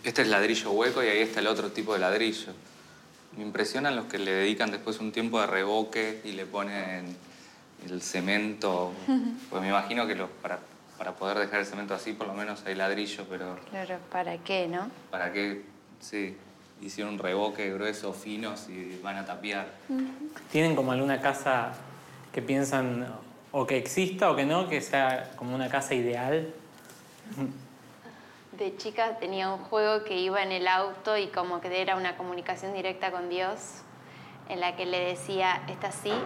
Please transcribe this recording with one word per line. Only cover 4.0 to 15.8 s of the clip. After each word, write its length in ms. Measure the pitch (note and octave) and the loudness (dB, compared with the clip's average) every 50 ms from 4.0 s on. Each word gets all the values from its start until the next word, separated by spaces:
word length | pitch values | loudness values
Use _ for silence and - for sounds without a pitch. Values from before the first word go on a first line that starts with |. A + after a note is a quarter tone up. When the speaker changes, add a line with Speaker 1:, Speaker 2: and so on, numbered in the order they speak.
| A2+ | -2
Speaker 1:
que 140 | A#2 - G2 | -2 -2 -2
le 120 | G2 F#2+ | 0 2
dedican 380 | F#2+ F#2+ G2 G2+ G#2+ G2+ A#2 G#2+ | 4 4 4 4 4 2 2 0
después 280 | G2+ G2+ - A2+ G#2+ - | 0 -2 -4 -4 -4 -2
un 120 | A2 A2 | -4 -2
tiempo 280 | G#2 A#2 A2+ A#2 A2+ A2+ | 0 0 0 2 2 2
de 60 | G#2 | 2
revoque 760 | G2 F#2 F#2+ F#2+ G2+ G#2 A2 A2 A2 - A2+ A2 A2 A2 A2 - | 4 4 2 4 4 4 2 2 2 0 0 0 0 -2 -6 -8
y 100 | G#2+ G2 | -8 -6
le 120 | F#2+ F#2+ | -6 -6
ponen 720 | F#2 F#2+ G2+ G2+ G2+ G2+ G2+ F#2+ F#2 F#2 F2+ F2+ F2+ F2+ - - - - - - - - - - - - - - F2+ | -4 -2 -4 -2 -2 -2 -4 -4 -4 -4 -6 -6 -8 -10 -12 -14 -20 -20 -20 -20 -20 -20 -20 -20 -20 -20 -16 -10 -6
el 120 | F2+ F2+ | -6 -6
cemento, 880 | - - - F#2 F2 F#2+ G2+ G#2 G#2 G#2+ G#2 G#2 - G2+ F#2 F2+ F2+ F2+ F#2 - - - C4+ B3+ | -6 -2 -2 -2 0 2 2 2 2 0 -2 0 0 2 2 2 0 0 -2 -4 0 2 4 4
Speaker 2:
<laughs> 280 | A3+ A#3 A3+ - - - | 4 2 -2 -4 -8 -4
Speaker 1:
pues 120 | - F#2 | -4 -2
me 80 | F#2+ G2 | 2 4
imagino 360 | G2 G2 G2 G2+ A2+ A#2+ A#2 | 4 4 4 2 0 0 2
que 80 | G#2+ G2+ | 2 0
lo, 120 | F#2 F#2+ | -2 -2
para, 320 | F2+ - - - F2+ F2+ F#2 - - - - - - - | -6 -6 -8 -6 -4 -4 -4 -6 -14 -20 -20 -20 -20 -12
para 160 | - F#2 F#2 F2+ | -8 -6 -6 -4
poder 260 | - F#2+ G2 G2+ G#2+ | -2 0 0 2 2
dejar 200 | G2+ G2 G#2 G#2 | 2 2 2 0
el 40 | G2 | 0
cemento 280 | G2 G2 G2+ G#2 G2 G2 | 0 -4 -6 -4 -2 -4
así, 180 | F#2 - A2+ G#2+ | -4 -2 -6 -4
por 140 | G#2 A2 | -4 -4
lo 60 | G2+ G2 | -4 -4
menos 300 | G2+ G#2 G#2+ G#2 - - | -4 -4 -4 -6 -6 -4
hay 100 | G2 F#2+ | -4 0
ladrillo, 500 | F#2+ F#2+ G2 G2+ G#2 G#2 G2 - - G2 F#2+ | 0 2 2 2 0 0 -4 -4 -8 -8 -8
pero 280 | F#2 F2+ F#2 F2+ F2+ F2+ - - | -6 -6 -6 -6 -8 -10 -12 -10
Speaker 2:
Claro, 260 | G#3+ F#3+ F#3+ F3+ F#3 F3 F3 - | -8 -8 -6 -6 -6 -8 -8 -4
¿para 260 | - F3+ F3+ E3+ E3+ | -2 -2 -2 -2 -4
qué, 300 | E3+ E3+ - G3 F#3+ F3+ | -6 -4 -2 0 0 0
no? 220 | E3+ E3+ F3+ F#3+ A#3+ C4 - - - | 0 -2 -4 -4 -6 -8 -12 -12 -8
Speaker 1:
¿para 220 | - F#2 - - | -4 -2 -2 -2
qué? 320 | - G2+ G2+ G2+ G2 G2+ - - - - | 0 0 0 0 -2 -6 -10 -14 -20 -20